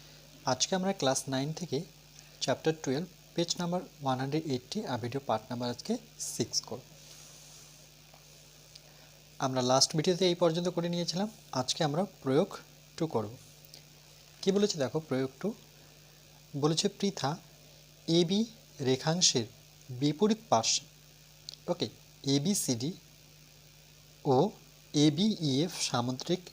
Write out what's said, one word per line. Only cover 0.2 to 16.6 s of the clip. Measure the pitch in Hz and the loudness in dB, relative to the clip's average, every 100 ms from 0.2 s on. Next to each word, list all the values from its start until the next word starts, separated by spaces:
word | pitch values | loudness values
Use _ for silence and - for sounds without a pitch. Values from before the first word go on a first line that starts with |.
| - - - | -20 -8 -2
আজকে | 151 - 185 | -2 0 0
আমরা | 190 190 | -2 0
ক্লাস | 135 131 - | 0 0 -2
নাইন | 131 143 160 | -4 -4 -6
থেকে | 175 135 185 - - - - - | -4 -4 -6 -14 -20 -20 -20 -6
চ্যাপ্টার | - 127 160 160 | -2 0 0 -2
টুয়েলভ, | - 131 180 - - | -2 -2 -4 -12 -8
পেজ | - 170 - | -4 -2 -2
নাম্বার | 175 180 143 - | -2 -4 -6 -6
ওয়ান | 139 127 | -2 -2
হান্ড্রেড | 135 156 160 | 0 -2 -2
এইটটি, | 127 - 208 170 | -4 -4 -6 -4
আর | 123 | -4
ভিডিও | 117 135 - | -4 -6 -2
পার্ট | 110 - | -4 -2
নাম্বার | 120 123 | -6 -4
আজকে | 120 - 233 - - - | -6 -4 -6 -6 -12 -10
সিক্স | - 117 - - | -6 -4 -4 -6
করব। | 117 - - - - - - - - - - - - - - - - - - - - - - - - - - 135 | -12 -14 -20 -20 -20 -20 -20 -20 -20 -20 -20 -20 -20 -20 -20 -20 -20 -20 -20 -20 -20 -20 -20 -20 -20 -20 -6 -2
আমরা | 131 123 | 0 2
লাস্ট | 131 - 156 | 4 4 2
ভিডিওতে | 165 175 185 | 0 2 2
এই | 175 | 4
পর্যন্ত | 170 165 175 170 | 2 2 -2 -2
করে | 170 | -2
নিয়েছিলাম, | 175 165 165 214 - - 131 | -2 -4 -2 -4 -6 -6 -4
আজকে | 123 - 156 | -2 0 0
আমরা | 151 202 - | 0 -2 -4
প্রয়োগ | 135 135 202 - - - - - | 2 2 2 -2 -16 -20 -20 -6
টু | 160 | -2
করব। | 113 107 123 - - - - - - - - - - | -2 -4 -8 -20 -20 -20 -20 -20 -20 -20 -20 -20 -4
কি | 190 196 | 0 2
বলেছে | 202 165 | 2 0
দেখো, | 127 156 156 | -2 -2 -2
প্রয়োগ | 131 131 - | -2 -2 -4
টু | 196 240 - - - - - - - - - 143 | -6 -6 -14 -20 -20 -20 -20 -20 -20 -20 -10 0